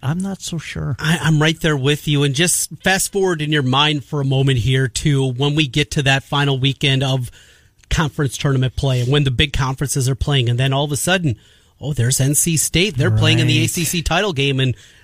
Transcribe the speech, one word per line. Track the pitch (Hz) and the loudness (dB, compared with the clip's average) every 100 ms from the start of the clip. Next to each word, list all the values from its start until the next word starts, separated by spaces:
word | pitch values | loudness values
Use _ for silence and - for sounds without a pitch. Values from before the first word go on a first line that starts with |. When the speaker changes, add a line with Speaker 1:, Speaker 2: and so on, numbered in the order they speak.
Speaker 1:
I'm | 131 170 | -4 -4
not | 196 190 | -4 -6
so | - 165 | -8 -8
sure. | - 165 151 135 | -8 -6 -6 -2
Speaker 2:
I, | 156 165 | 0 0
I'm | 151 151 | 2 2
right | 156 160 | 2 0
there | 165 147 | 0 0
with | 131 147 - | 0 0 0
you. | 143 | 0
And | 143 | 2
just | 135 175 - - 160 | 2 0 0 -4 -4
fast | 185 190 - | 0 0 0
forward | 202 190 165 | 0 0 0
in | 151 | 0
your | 151 | 0
mind | 127 139 151 147 | 2 2 2 0
for | - 151 | -4 -4
a | 139 | 0
moment | 135 139 127 | 2 2 2
here | 113 131 135 | 2 0 0
to | - 156 139 135 | -2 0 2 0
when | 123 143 | 0 0
we | 147 147 | 0 0
get | 151 147 | -2 -2
to | 156 | 0
that | 135 135 | 0 0
final | - 143 143 135 | 0 0 0 0
weekend | 135 131 143 135 | -2 0 0 0
of | 131 135 120 - - - _ _ - | 0 -2 -4 -12 -20 -20 _ _ -4
conference | - 156 - 143 - | -2 -2 -2 -4 -2
tournament | 147 135 127 - | 0 0 0 -2
play | 135 127 | -2 0
and | 123 | 2
when | 147 | 2
the | 139 | 2
big | 120 151 | 0 0
conferences | - 131 135 139 143 127 | 0 -2 -2 -4 -2 -2
are | |
playing. | 135 - 139 120 | -2 0 0 2
And | 120 | 0
then | 135 | 0
all | 139 | 0
of | 147 | -2
a | 147 | -2
sudden, | - 190 160 107 - _ _ - | 0 0 0 -4 -10 _ _ -12
oh, | 123 | -8
there's | 139 120 - | -2 0 2
N | 135 | 2
C | 147 175 156 | 2 0 0
State. | - 160 208 135 | 0 0 0 0
They're | - | 2
playing | 110 156 160 | 4 4 4
in | - | 2
the | 156 | 2
Speaker 1:
Right. | |
Speaker 2:
A | 160 | 0
C | 175 | -2
C | 160 180 | -4 -2
title | - 165 208 | -2 0 0
game, | 135 139 131 | 0 0 0
and | 131 - - - | 0 -2 -10 -18